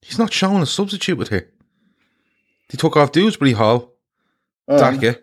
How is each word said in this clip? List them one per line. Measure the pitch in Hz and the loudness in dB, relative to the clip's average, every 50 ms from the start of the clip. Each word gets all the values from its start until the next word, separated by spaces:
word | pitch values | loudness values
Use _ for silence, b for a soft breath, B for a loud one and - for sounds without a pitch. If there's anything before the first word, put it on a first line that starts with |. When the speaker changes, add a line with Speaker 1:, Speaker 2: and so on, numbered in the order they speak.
Speaker 1:
He's | _ - - - | _ -14 -4 -4
not | 233 196 - | -4 -2 -2
showing | - - 190 196 196 165 | -2 -2 0 0 0 -2
a | |
substitute | 131 - - 202 196 208 190 - - 180 - | -2 -2 -4 -4 -6 -6 -8 -6 -6 -6 -6
with | - - | -6 -4
here. | 107 92 - _ _ _ _ _ _ _ _ _ _ _ _ _ _ _ _ _ _ _ _ _ _ _ _ _ | -6 -6 -6 _ _ _ _ _ _ _ _ _ _ _ _ _ _ _ _ _ _ _ _ _ _ _ _ _
They | - 135 | -10 -2
took | - 160 156 | -2 0 2
off | 156 147 147 - | 2 2 2 2
Dewsbury | 156 190 220 208 - 143 139 120 | 2 2 2 0 2 2 2 2
Hall, | 104 113 107 117 123 120 _ _ _ _ _ _ _ _ _ _ _ _ _ _ _ _ - | 2 2 2 2 0 -2 _ _ _ _ _ _ _ _ _ _ _ _ _ _ _ _ 0
Speaker 2:
Um, | 139 147 | 2 2
Speaker 1:
Daka. | 135 131 131 135 131 113 123 - | 4 2 2 0 0 -2 -2 -2